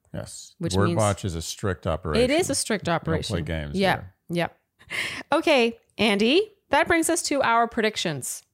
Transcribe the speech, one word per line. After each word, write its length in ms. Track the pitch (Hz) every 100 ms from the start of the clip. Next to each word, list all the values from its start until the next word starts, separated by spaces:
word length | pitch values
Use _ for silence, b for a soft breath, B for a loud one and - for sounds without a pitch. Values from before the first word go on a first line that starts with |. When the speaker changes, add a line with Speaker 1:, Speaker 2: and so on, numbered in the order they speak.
| _
Speaker 1:
Yes. 400 | - - - - _
Speaker 2:
Which 160 | - 92
Speaker 1:
Word 120 | 90
Speaker 2:
means 100 | 95
Speaker 1:
Watch 280 | 104 95 101
is 80 | 82
a 60 |
strict 460 | - - 104 90 92
operation. 360 | 82 82 78
Speaker 2:
it 60 | 247
is 200 | 302 -
a 40 | 277
strict 300 | - 208 170
Speaker 1:
Don't 180 | 165
play 100 | - 160
Speaker 2:
operation. 280 | - 90 78
Speaker 1:
games 300 | 80 73 90
Speaker 2:
Yep. 240 | 131 -
Speaker 1:
here. 140 | 92 _ _
Speaker 2:
Yep. 280 | 170 165 - _ _ B B B B -
Okay, 480 | 302 330 277 233 233 _ -
Andy, 540 | 214 202 226 320 440 _ _
that 180 | 285 339
brings 220 | 330 320
us 140 | 339
to 180 | - 285
our 260 | 233 233 233
predictions. 760 | 233 214 214 185 143 - - -